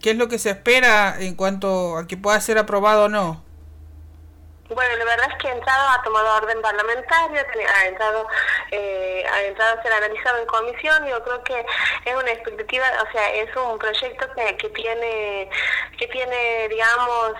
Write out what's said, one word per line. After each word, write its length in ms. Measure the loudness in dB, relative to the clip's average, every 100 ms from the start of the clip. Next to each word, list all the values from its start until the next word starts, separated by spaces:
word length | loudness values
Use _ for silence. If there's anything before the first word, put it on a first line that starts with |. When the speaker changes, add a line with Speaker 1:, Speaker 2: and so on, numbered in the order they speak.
Speaker 1:
qué 80 | 0
es 60 | 2
lo 100 | 2
que 100 | 0
se 120 | -2
espera 680 | 0 4 6 8 6 4 0
en 180 | -4 -2
cuanto 640 | -2 0 0 0 -2 -4
a 100 | -6
que 100 | -2
pueda 240 | 2 2
ser 160 | 4 2
aprobado 480 | 4 4 6 6 6
o 40 |
no? 360 | 2 -2 -4 -12 -20 -20 -20 -20 -20 -20 -20 -20 -20 -20 -18 -8
Speaker 2:
Bueno, 260 | -2 0 0
la 80 | 0
verdad 220 | 2 0
es 40 | -2
que 60 | -4
ha 40 |
entrado, 360 | -2 0 2 4
ha 120 | 2
tomado 320 | 2 2 4 2
orden 260 | 2 -2
parlamentaria, 840 | 0 0 -2 -2 2 2 2 -2 -4 -2 0 2
ha 100 | 2
entrado, 400 | 0 0 0 -2 -2 0 -2 -2
eh, 560 | -4 -4 -4 -4 -2 -2
ha 100 | 0
entrado 360 | -2 0 2 2
a 20 |
ser 100 | 0
analizado 440 | 0 0 -2 -2 0
en 80 | 0
comisión. 600 | -2 -2 -2 2 2 2
Yo 160 | -4
creo 200 | -4 -6
que 220 | -4 -4 -4 -2 -2 -2 -2
es 100 | -2
una 160 | -2
expectativa, 540 | -4 -6 -10 -4 0 0 0 -2
o 40 |
sea, 220 | 0 0
es 220 | -2 -4 -4
un 240 | -4 -4
proyecto 480 | -4 -4 -4 -6 -8 -4
que, 220 | -4 -4
que 120 | -6
tiene, 800 | -6 -6 -4 -4 -4 -4 -6 -6 -4 -2 -4 -4 -8
que 100 | -8
tiene, 600 | -6 -4 -2 -2 -2 -2
digamos, 640 | 0 2 2 0 0 -2